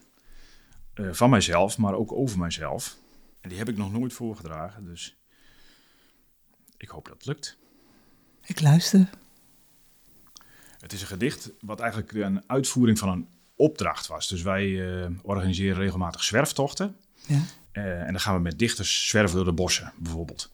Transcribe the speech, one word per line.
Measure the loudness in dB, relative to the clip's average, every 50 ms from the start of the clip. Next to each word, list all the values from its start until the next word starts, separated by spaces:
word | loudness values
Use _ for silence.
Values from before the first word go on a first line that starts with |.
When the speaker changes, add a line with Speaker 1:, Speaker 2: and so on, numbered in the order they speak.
| _ _ _ _ _ -20 -20 -20 -20 -20 -20 -20 -20 _ -20 -20 -20 -14 -10
Speaker 1:
eh, | -8 -6 -6 2
van | 4 6 8
mijzelf, | 8 8 6 6 4 4 4 4 2 2
maar | 0 2 2
ook | 0 -2 -2 -2
over | -2 -2 0 0 0
mijzelf. | -2 -2 -2 -4 -6 -6 -6 -6 -8 -10 -12 -16 _ _ -20 -20 -20 -20 _ -20
En | -16 -12
die | -8 -6
heb | -6 -4
ik | -4
nog | -4 -4 -4 -2
nooit | -4 -4 -4 -6
voorgedragen, | -8 -8 -8 -8 -8 -10 -10 -10 -10 -10 -10 -12 -14 -16
dus | -16 -14 -14 -14 -16 -16 _ _ _ _ _ _ -20 -20 -20 -20 -20 -20 _ _ _ _ _ _ _ _ _ _ _ _ _ _ _ _ _ _ _ _
ik | -20 -20 -18
hoop | -16 -16 -18 -18
dat | -20
het | -12 -10
lukt. | -8 -8 -8 -10 -14 -14 _ _ _ _ _ _ _ _ _ _ _ _ _ _ _ _ _ -14
Speaker 2:
Ik | -10 -2 2
luister. | 6 6 6 6 6 6 6 6 6 6 4 -6 -20 -20 _ _ _ _ _ _ _ _ _ _ _ _ _ _ _ _ -20 -20 -20 -20 -20 -20 -20 -20 -20 -20 -20 -20 -20 -20
Speaker 1:
Het | -16 -12 -10
is | -10
een | -10
gedicht | -8 -4 -2 -2 -2 -2 -4 -10 -16 -16 -14
wat | -12 -10 -8 -4
eigenlijk | -4 -4 -4 -4 -6 -6 -4
een | -2 0 0 0 -2 -2
uitvoering | 0 0 0 0 2 2 4 6 6 6 4
van | 2 0
een | -2 -2 -4 -8 -12 _ _ _ _
opdracht | 4 4 4 4 2 -2 -2 -2 -2 -6
was. | -10 -8 -8 -6 -6
Dus | -6 -4 -2
wij, | 0 0 0 0 0 -2 -2 -4 -4 -4 -4 -6
eh, | -6 -8 -8 -6
organiseren | -4 -2 0 0 0 0 2 2 0 2 2 0
regelmatig | 0 0 -2 -2 -4 -4 -4 -2
zwerftochten. | 0 2 2 2 2 0 -2 -2 -2 -2 -4 -4 -4 -6 -10 _ _ _ _ -2
Speaker 2:
Ja. | 0 2 2 2 0 -4 -14 -20 -14 -10
Speaker 1:
Eh, | -8 -6 -4 -4 -4
en | -4 -4 -4
dan | -2
gaan | 0 0 2
we | 2
met | 2 0 0 0
dichters | 0 0 0 0 -2 -2 0 0 0 2
zwerven | 4 4 4 4 4
door | 2 2
de | 2 2
bossen, | 2 2 2 0 0 -2 -6 -12
bijvoorbeeld. | -10 -8 -6 -6 -6 -6 -8 -8 -12 -14 -14